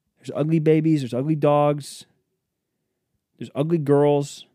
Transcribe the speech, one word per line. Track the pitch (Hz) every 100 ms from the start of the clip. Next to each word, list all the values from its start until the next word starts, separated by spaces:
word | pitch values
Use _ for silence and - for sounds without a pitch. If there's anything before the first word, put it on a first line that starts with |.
| _ _
There's | 131
ugly | - 151 165
babies, | 156 156 160 151
there's | 123
ugly | 120 147 156
dogs, | 147 147 147 147 139 - - _ _ _ _ _ _ _ _ _ _ _ _ -
there's | 113
ugly | - 156 170
girls | 139 143 147 143 143 - -